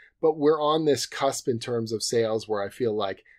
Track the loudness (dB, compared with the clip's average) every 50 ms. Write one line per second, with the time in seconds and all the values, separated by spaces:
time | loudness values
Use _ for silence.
0 | -20 _ _ -2 0 0 2 4 4 2 4 4 4 2 2 2 4 2 2 2
1 | 0 -6 -6 -2 -2 -2 -2 -2 -4 -4 -4 -4 -4 -4 -4 -4 -4 -4 -4 -4
2 | -4 0 2 2 2 2 0 -2 -2 -2 -4 -4 -4 -6 -4 -2 -2 -2 0 0
3 | -2 -4 -4 -8 _ _ _